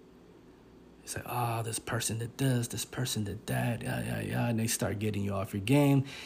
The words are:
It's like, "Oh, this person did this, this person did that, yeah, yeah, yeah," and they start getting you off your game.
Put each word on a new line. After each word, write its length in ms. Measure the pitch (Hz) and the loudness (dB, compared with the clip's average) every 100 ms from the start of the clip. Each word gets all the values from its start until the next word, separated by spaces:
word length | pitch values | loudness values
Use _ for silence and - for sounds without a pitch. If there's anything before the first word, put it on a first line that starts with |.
| - - - - - - - - - - | -20 -20 -20 -20 -20 -20 -20 -20 -20 -18
It's 120 | - - | -12 -10
like, 100 | - | -6
"Oh, 360 | 120 117 113 | -4 -2 -2
this 160 | 113 110 | -4 -6
person 400 | - 117 - 113 | -4 -4 -2 -2
did 180 | 117 - | -4 0
this, 300 | 135 123 120 | 2 2 0
this 180 | - - | -6 -8
person 380 | - 127 113 | -6 -4 -2
did 240 | 104 107 - | -2 -4 -4
that, 340 | 127 123 113 | -2 0 -2
yeah, 180 | 123 120 113 | -2 -4 -2
yeah, 160 | 113 | -2
yeah," 260 | 104 117 120 | -2 0 2
and 120 | 113 | 2
they 80 | 113 | 0
start 320 | - 95 101 | 0 -2 0
getting 240 | 107 101 | 0 0
you 100 | 101 | 0
off 220 | 98 98 104 | -2 -2 -2
your 80 | |
game. 400 | 98 143 143 139 135 - | 4 6 8 6 4 -4